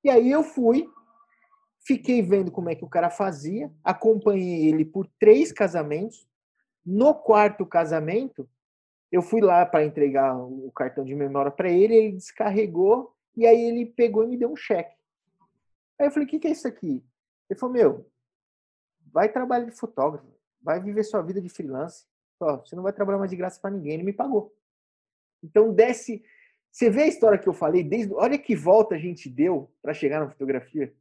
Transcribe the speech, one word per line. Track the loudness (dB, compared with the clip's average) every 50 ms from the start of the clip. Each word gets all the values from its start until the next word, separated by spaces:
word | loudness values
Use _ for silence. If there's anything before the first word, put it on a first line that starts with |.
| 2
E | 6
aí | 6 6 6 6
eu | 2 2 0
fui, | -2 -4 2 2 4 2 2 0 -4 _ -20 _ _ _ _ _ _ _ _ _ _ _ _ _ _ _ _
fiquei | _ -4 -4 -2 0 0 0 0
vendo | 2 2 0 0 0 -4
como | -6 -8 -6 -6
é | -8
que | -8 -10
o | -4
cara | -2 -2 -2 -2
fazia, | -2 -4 -4 -6 -6 -8 -10 -8 -8 -8 -8 -10 -14 _ _
acompanhei | -4 -4 2 2 2 2 4 2 2 2 2 -2 -2 -2 2 2
ele | 2 2 2 -2
por | -2 -4 -8 -8 _ _
três | _ 6 6 8 6 4 -2
casamentos. | -2 -2 -2 -2 -2 -6 -6 -6 -6 -8 -8 -10 -14 _ _ _ _ _ _ _ _ _ _ _ _ _ _
No | -4 0 4 4 4 2
quarto | 2 2 4 4 4 4 2 0 -4 -10
casamento, | -2 0 0 0 0 -2 -4 -4 -2 -4 -4 -4 -6 _ -16 -18 _ _ _ _ _ _ _ _ _ _ _ _ _
eu | -2 -2
fui | 0 0 0 2
lá | 2 4 4 4 2
pra | 2 0 0 0
entregar | 0 0 0 0 2 2 0 0 0 -2
o | -4 -8 -12 -14 -14 -14 -16
cartão | _ -8 -8 -6 -6 -8 -8
de | -8 -6
memória | -6 -6 -4 -2 -2 -2 -2
pra | -4 -4 -2 0
ele, | 4 4 4 6 6
ele | 4 4 4 -6
descarregou, | -10 -14 -18 _ -4 -4 -2 0 -2 -2 -2 -2 0 2 2 2 0 0 -12 _ _ _ _ _
e | 2 6
aí | 6 6 6
ele | 4 -2 -4 -4 -6
pegou | -8 _ 0 0 0 2 -2 -2
e |
me | -2 -4
deu | -6 -6 -6
um | -6
cheque. | -10 -4 -4 -4 -4 -4 -10 _ _ _ _ _ _ _ _ _ _ _ _ _ _ _ _ _ _ _ _ _ -2
Aí | -2
eu | 0
falei, | 0 -2 -4
"O | -2
que | -6 -4
que | -4
é | -4
isso | -4 -4 -6
aqui?" | -10 -10 _ -6 -6 -6 -6 _ _ _ _ _ _ _ _ _ _
Ele | -8 -6
falou, | -6 -4 2
"Meu, | 2 2 2 2 -2 -14 _ _ _ _ _ _ _ _ _ _ _ _ _ _ _ _ _ _ _ _ _ _
vai | 0 0 0
trabalhar | -2 -4 -4 -2 -2 -2 -4
de | -6
fotógrafo, | -12 -12 -14 -10 _ -4 -2 -2 -4 -8 _ _ _ _ _ _ _ _
vai | _ -4 -4 -4
viver | -6 -6 -4 -4 -4
sua | -4 -4 -6
vida | -6 -4 -8 -8
de | -10 -10
freelance. | _ -14 -12 -10 -8 -8 -10 -10 -12 -20 _ _ _ _ _ _ _ _
Ó, | -4 -4 -4
você | -4 -10 _ -14
não | -6
vai | -6 -6 -4
trabalhar | -4 -4 -4 -2 -4
mais | -4 -6
de | -8
graça | -8 -10 -10 -10 _
pra | -10 -10
ninguém." | -8 -8 -8 -8 -8
Ele | -6 -6
me | -6 -4
pagou. | -4 -4 -2 -2 -4 -4 -6 _ _ _ _ _ _ _ _ _ _ _ _ _ _ _ _ _ _ -20
Então, | 0 _ 4 4 4
desce, | 6 4 4 4 2 -6 -8 -12 -14 -14 _ _ _ _ _ _ _ _ _ _
você | _ 2 2 2
vê | 4 4 2
a |
história | 2 2 4 4 4 4
que | 4 0
eu | -2 -2
falei, | 0 -2 0 0 0 0
desde... | 0 -4 -4 -4 -4 -2
Olha | 0 0 0 0
que | -4 -2 -4 -4
volta | 0 4 4 6 6 6 2 -2
a | -6
gente | -6 -10 -10 -12 -16 -14
deu | -2 -2 0 0 0 -4 -6 _ _ _
pra | -10 -10 -8
chegar | -4 -2 -2 -2 -2
na | -6 -8
fotografia. | -8 _ -6 -4 -4 -6 -6 _ -8 -8 -8 -8 _ _